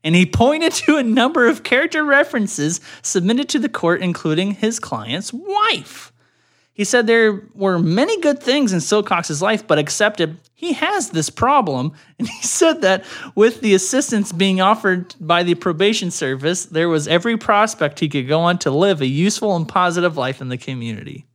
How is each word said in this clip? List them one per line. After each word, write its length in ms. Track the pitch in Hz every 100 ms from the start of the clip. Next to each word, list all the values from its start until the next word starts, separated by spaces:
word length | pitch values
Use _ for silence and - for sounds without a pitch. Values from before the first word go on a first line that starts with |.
and 100 | 160
he 120 | 175 180
pointed 460 | - 254 311 330
to 240 | - - 302
a 60 |
number 440 | 240 240 247 330 233
of 160 | 254
character 420 | - 254 330 320
references 760 | 302 277 285 262 196 - 147 175 - -
submitted 480 | - 190 175 240 285
to 100 | 294
the 100 | 302
court, 340 | - 170 175
including 500 | 185 165 160 156 196
his 260 | 196 214 233
client's 540 | - 113 107 151 214
wife. 800 | 247 392 415 427 170 - - - _ _ _ _ _ _
He 100 | -
said 220 | 202 247 226
there 360 | 233 220 196 -
were 240 | - 196 180
many 420 | 160 185 339 427
good 200 | 320 294
things 320 | - 285 247
in 60 | 180
Silcox's 640 | 147 208 208 175 170 147
life, 240 | 196 214 -
but 120 | 151
accepted 600 | 147 - 214 214 160 160 _
he 200 | _ 339
has 360 | 285 320 403 233
this 180 | 160 151
problem. 640 | - 240 285 190 131 143 - _ -
And 80 | 240
he 140 | - -
said 360 | - 330 247
that 220 | 190 190 - - -
with 280 | - 226 240
the 120 | 220
assistance 560 | 185 - 262 - 220 196
being 300 | 170 196 190
offered 520 | 190 220 196 180 175 -
by 240 | 160 170
the 140 | 175 170
probation 560 | 185 160 202 220 180
service, 540 | - 139 135 147 180 -
there 220 | 160 170
was 200 | 160 147
every 280 | 170 226 226
prospect 640 | - 208 214 - 147 147
he 100 | 156
could 200 | 143 127
go 120 | 156
on 160 | 170 180
to 120 | 147
live 300 | 139 196 165
a 60 | 135
useful 500 | 139 190 - 214 175
and 100 | 156
positive 500 | 185 180 170 175 151
life 240 | 131 131
in 100 | 131
the 80 | 123
community. 680 | - 131 117 107 - - -